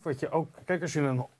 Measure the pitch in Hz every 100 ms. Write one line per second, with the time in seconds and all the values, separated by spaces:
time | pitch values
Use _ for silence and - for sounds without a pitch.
0 | 165 135 143 165 160 - - 180 170 151
1 | 143 131 -